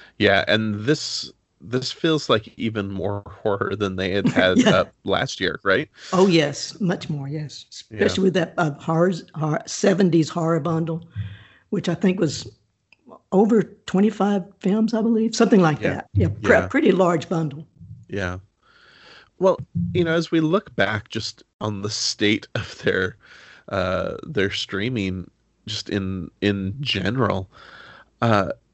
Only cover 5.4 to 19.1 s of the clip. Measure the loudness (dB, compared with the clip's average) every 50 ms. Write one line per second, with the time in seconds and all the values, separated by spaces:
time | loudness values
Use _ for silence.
5.4 | -4 -4 -4 -2 0 2 2 2 0 -4 _ -20 -8 -2 2 4 6 6 6 4
6.4 | 4 2 -2 -6 -10 -10 -8 -4 -2 -2 -2 -2 -4 -6 -8 -6 -6 -6 -8 -8
7.4 | -8 -10 -12 -16 -20 _ -20 -20 -20 -10 -4 0 0 0 2 2 2 2 2 2
8.4 | 0 -2 -2 -2 -2 -2 -2 -4 -4 -2 2 2 2 2 0 -2 -6 -12 -8 -4
9.4 | -2 -2 -2 -2 -4 -8 -6 0 2 2 4 4 4 4 4 4 2 2 0 -2
10.4 | 0 0 0 0 0 0 -2 -2 -2 -2 -4 -6 -8 -10 -10 -10 -10 -10 -12 -16
11.4 | -20 -20 _ _ _ _ -6 -4 -2 -2 -2 0 2 0 2 2 0 -2 -2 -4
12.4 | -10 -14 -16 _ _ _ _ _ _ _ _ _ _ -20 -20 -20 _ _ 2 4
13.4 | 4 6 4 4 2 0 -4 -18 _ -2 2 2 2 2 2 0 0 0 0 0
14.4 | -2 -6 -8 _ -2 0 2 2 2 0 0 0 0 2 2 2 0 0 2 2
15.4 | 4 6 6 6 6 6 4 0 -2 -2 -4 -4 -6 _ 0 0 2 2 0 0
16.4 | 2 4 4 4 4 2 0 2 4 4 4 4 4 2 2 0 -2 -2 -4 -2
17.4 | -2 -4 -6 -10 -14 -18 _ -20 -20 -20 -20 -20 -16 -10 -8 -6 -6 -6 -6 -8
18.4 | -12 _ _ _ _ _ _ _ _ -20 -20 -20 -20 -20